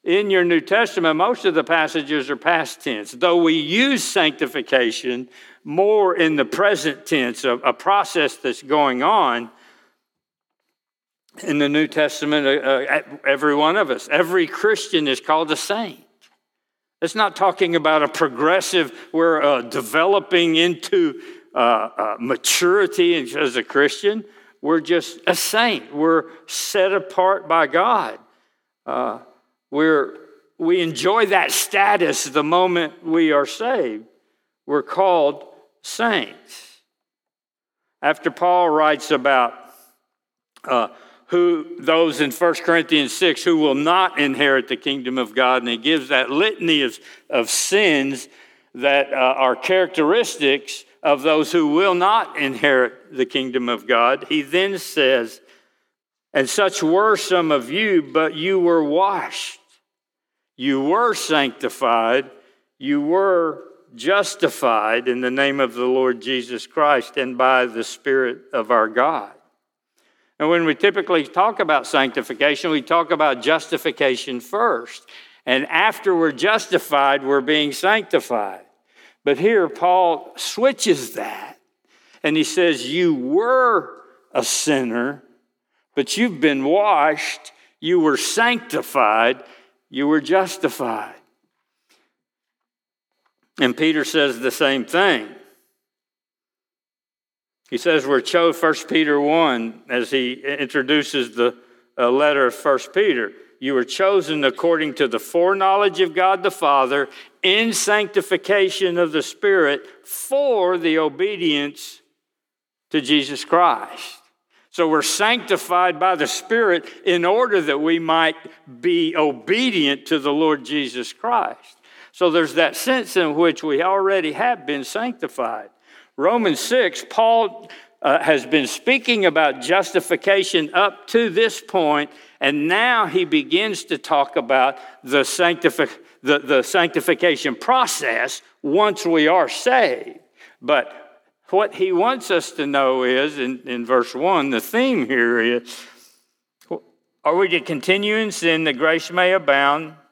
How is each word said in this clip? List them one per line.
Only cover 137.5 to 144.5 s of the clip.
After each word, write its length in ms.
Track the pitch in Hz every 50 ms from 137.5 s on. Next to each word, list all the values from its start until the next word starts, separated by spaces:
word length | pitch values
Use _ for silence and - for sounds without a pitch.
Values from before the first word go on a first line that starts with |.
| 120
process 880 | - - - 254 262 247 - - - 151 123 113 110 120 135 - - _ _ _ _ -
once 420 | 143 147 190 214 214 185 - -
we 220 | 175 165 160 151
are 200 | 151 175 185 156
saved. 680 | 123 - - - 247 254 254 220 151 123 117 - - - - _ _ _ _ - - _ _
But 460 | 127 123 147 131 - - - - - - _ _ _ _ _ _ _ -
what 260 | - 196 214 202 202
he 180 | - 190 190 185
wants 360 | 175 202 240 262 240 - -
us 220 | 190 165 - -
to 160 | - - 147
know 360 | 143 139 139 135 131 131 131 127
is, 360 | 123 127 131 139 151 147 143
in, 220 | 127 127 131 123 -
in 200 | 123 123 120 117
verse 280 | 113 131 123 120 - -
one, 360 | 127 151 185 190 165 139
the 100 | 139